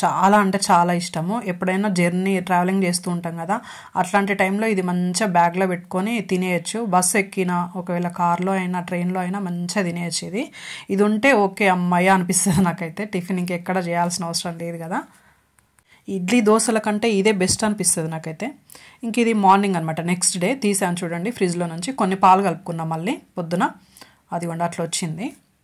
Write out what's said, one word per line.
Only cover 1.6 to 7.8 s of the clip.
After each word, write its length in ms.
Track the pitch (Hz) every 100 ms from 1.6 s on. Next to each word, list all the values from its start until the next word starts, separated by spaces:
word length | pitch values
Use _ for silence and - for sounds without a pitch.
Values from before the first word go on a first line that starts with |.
| 185 190 214
జర్నీ, 500 | 180 175 180 190 190
ట్రావెలింగ్ 440 | 185 180 185 196
చేస్తూ 280 | 180 175 180
ఉంటాం 260 | 175 170 170
కదా, 240 | 165 226 - - - 180
అట్లాంటి 380 | 180 202 196
టైంలో 340 | 196 190 202 220
ఇది 140 | 190
మంచిగా 480 | 180 180 180 175 214
బ్యాగ్లో 380 | 175 170 175 190
పెట్టుకొని 540 | 175 - 185 208 240
తినేయచ్చు. 580 | 185 185 185 175 170 220
బస్సు 380 | 226 180 180 214
ఎక్కినా, 520 | 196 196 180 175 175
ఒకవేళ 320 | 185